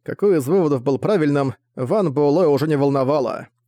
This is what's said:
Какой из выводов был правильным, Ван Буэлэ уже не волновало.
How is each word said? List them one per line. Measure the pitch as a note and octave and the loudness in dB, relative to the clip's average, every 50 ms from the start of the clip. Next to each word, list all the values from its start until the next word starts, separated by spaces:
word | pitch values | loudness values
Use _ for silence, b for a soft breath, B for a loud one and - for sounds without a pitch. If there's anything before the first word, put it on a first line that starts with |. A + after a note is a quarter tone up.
Какой | _ - C#3 - G3 G#3 F#3 D#3 | _ -12 -6 -2 0 2 2 2
из | A#2+ | 0
выводов | C3+ F3+ G3 E3+ D3+ C#3+ B2 | 0 0 2 2 2 0 0
был | B2 C#3+ C3+ B2 | 0 -2 -2 -2
правильным, | - E3+ G#3+ F3+ D3+ C#3+ C#3+ C#3+ C#3 C3 - - _ _ _ | 0 0 0 0 0 0 0 0 -2 -4 -6 -10 _ _ _
Ван | - C3 B2+ F#3 A3 F#3+ D#3 | -8 -4 -2 -2 0 -2 -2
Буэлэ | B2 D3 D3 C#3+ C#3+ F3 F#3 | 0 0 0 2 2 2 2
уже | D3+ C#3+ C3 D3 | 2 2 2 0
не | D#3+ D3+ | 0 0
волновало. | C3+ C#3+ C#3+ C#3 C#3 C3 C3 D3 D3 B2+ A2 - - A#2+ - _ _ _ | 0 0 0 0 0 0 0 0 0 -2 -4 -6 -8 -12 -16 _ _ _